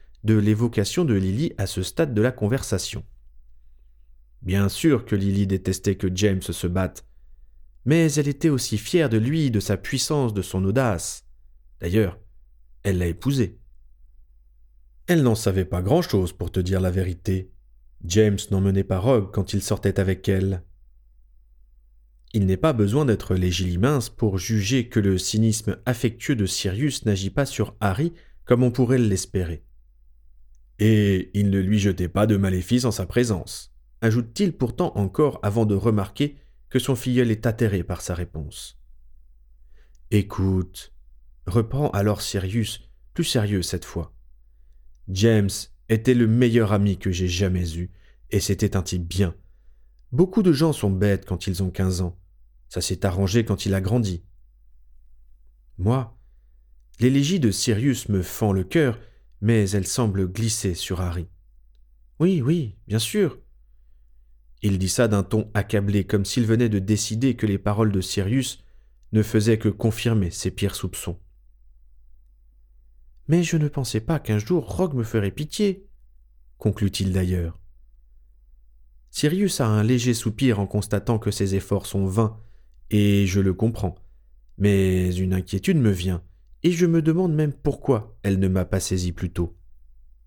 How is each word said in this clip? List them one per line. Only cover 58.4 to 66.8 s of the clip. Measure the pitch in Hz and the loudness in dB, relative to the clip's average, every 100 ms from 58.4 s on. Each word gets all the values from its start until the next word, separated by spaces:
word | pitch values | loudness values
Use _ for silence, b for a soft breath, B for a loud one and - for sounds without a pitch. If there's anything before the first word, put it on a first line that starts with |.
| 107 | 0
le | 95 | 0
cœur, | 90 165 139 117 b b b - | 0 2 2 0 b b b -4
mais | 104 113 98 | 2 2 2
elle | 101 90 | 0 -2
semble | - 113 98 92 | 0 0 0 -2
glisser | 92 113 - 98 | -2 -4 -2 -4
sur | 85 - 90 | -4 -4 -4
Harry. | 90 87 85 - _ - - - - _ - - | -4 -6 -8 -14 _ -20 -20 -20 -20 _ -20 -2
Oui, | 170 180 | 0 2
oui, | 123 170 117 - - | 0 -2 -4 -10 -4
bien | 107 | -2
sûr. | 110 208 175 - - - _ - - - - - - - - - | -2 0 0 -2 -16 -20 _ -20 -20 -20 -20 -20 -20 -20 -20 -4
Il | 107 95 | -2 0
dit | 92 | 0
ça | - 117 | 2 2
d'un | 101 | 2
ton | 95 110 104 | 0 -2 -2
accablé, | 107 98 104 101 101 | -4 -2 -2 0 0
comme | 92 104 | 0 -2
s'il | 98 - | 0 -2
venait | 113 113 120 | 2 2 2
de | |
décider | 104 | 0